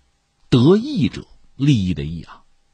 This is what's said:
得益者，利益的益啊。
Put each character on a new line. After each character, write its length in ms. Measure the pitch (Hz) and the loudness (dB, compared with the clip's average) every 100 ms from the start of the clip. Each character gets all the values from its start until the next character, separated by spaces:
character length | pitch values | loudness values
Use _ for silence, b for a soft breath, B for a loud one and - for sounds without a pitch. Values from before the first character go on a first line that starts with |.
| _ _ _ _ - | _ _ _ _ -2
得 280 | 127 131 208 | 2 4 2
益 320 | 269 262 113 | 0 -4 -4
者， 180 | - - - _ - | -6 -18 -20 _ -4
利 320 | 143 123 92 | 0 0 0
益 40 | |
的 120 | 73 | -4
益 180 | 73 85 | -8 -12
啊。 200 | - - _ _ _ | -16 -20 _ _ _